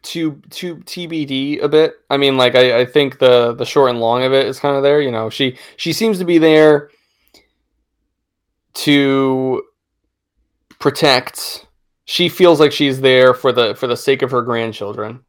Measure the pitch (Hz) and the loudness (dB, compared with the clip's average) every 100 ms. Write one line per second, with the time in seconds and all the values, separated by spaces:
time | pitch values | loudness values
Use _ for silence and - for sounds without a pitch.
0 | - 170 160 151 _ - 180 160 - - | -12 -6 -6 -8 _ -12 -12 -12 -16 -14
1 | 170 165 143 135 139 147 147 156 156 - | -10 -8 -6 -6 -4 -2 2 2 2 -2
2 | _ 139 139 135 123 127 127 117 123 151 | _ 0 0 2 2 4 4 2 0 0
3 | 139 - 131 123 120 117 120 147 135 120 | 0 0 4 4 2 -4 -4 0 0 0
4 | 113 120 131 135 113 131 143 139 139 147 | -2 0 0 0 0 -4 -4 0 2 0
5 | 139 113 110 - 131 127 - _ 170 156 | 0 -4 -8 -4 -6 -6 -20 _ -8 -2
6 | 220 190 180 170 160 156 156 147 147 _ | -2 -2 0 2 4 6 6 4 -2 _
7 | _ _ _ _ _ _ _ _ _ _ | _ _ _ _ _ _ _ _ _ _
8 | _ _ _ _ _ _ _ - - 143 | _ _ _ _ _ _ _ -8 0 0
9 | 139 135 135 131 131 127 - _ _ _ | 2 0 -2 -2 -4 -6 -8 _ _ _
10 | _ _ _ _ _ _ _ _ 147 - | _ _ _ _ _ _ _ _ -6 -2
11 | 156 127 - - - - _ _ _ _ | 0 0 -2 -14 -14 -14 _ _ _ _
12 | - - 175 - 180 151 151 - 147 131 | -10 -4 -4 2 4 6 2 2 -4 0
13 | 135 127 127 123 135 123 113 - 127 117 | 2 4 4 4 -2 0 -2 -4 -6 -4
14 | - 131 123 123 120 117 113 110 101 104 | -2 -2 -2 -4 -4 -6 -6 -8 -12 -10
15 | 107 127 | -12 -14